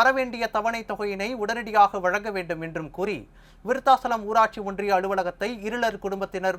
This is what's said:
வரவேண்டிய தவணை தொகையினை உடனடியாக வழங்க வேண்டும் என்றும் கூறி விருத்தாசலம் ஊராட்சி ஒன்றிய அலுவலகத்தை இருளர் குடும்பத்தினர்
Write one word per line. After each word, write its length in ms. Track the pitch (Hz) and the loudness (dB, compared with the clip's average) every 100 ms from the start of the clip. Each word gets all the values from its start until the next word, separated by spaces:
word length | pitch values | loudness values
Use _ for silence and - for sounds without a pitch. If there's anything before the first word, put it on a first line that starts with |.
வரவேண்டிய 440 | 247 262 247 233 226 214 | 4 4 -2 -4 -4 -2
தவணை 260 | 220 233 220 | -2 -4 -6
தொகையினை 420 | 202 208 196 208 254 | -6 -4 -4 -6 -4
உடனடியாக 560 | 208 240 220 214 196 208 180 | -6 -6 0 6 6 4 0
வழங்க 240 | 208 214 196 | 0 -2 -6
வேண்டும் 240 | 170 165 165 | -4 -6 -6
என்றும் 240 | 160 151 - | -8 -8 -6
கூறி 200 | 202 165 101 - - - 202 | -4 -6 -10 -20 -20 -10 -4
விருத்தாசலம் 540 | 254 277 262 254 226 208 | 0 4 4 2 -4 0
ஊராட்சி 320 | 226 220 220 202 | 4 4 2 -8
ஒன்றிய 240 | 196 202 190 | -4 2 2
அலுவலகத்தை 500 | 190 190 175 - 208 233 208 | 2 0 -2 -2 -6 -4 -6
இருளர் 340 | 240 226 202 | -2 -2 -2
குடும்பத்தினர் 540 | 196 196 196 185 190 | -6 -6 -6 -4 -2